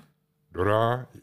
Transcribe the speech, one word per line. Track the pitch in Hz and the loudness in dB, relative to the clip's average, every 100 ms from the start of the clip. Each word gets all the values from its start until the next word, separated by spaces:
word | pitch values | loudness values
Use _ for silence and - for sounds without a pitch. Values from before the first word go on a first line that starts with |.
| - _ _ _ _ | -14 _ _ _ _
dora | 85 95 107 113 120 76 - | -4 0 2 2 0 -6 -18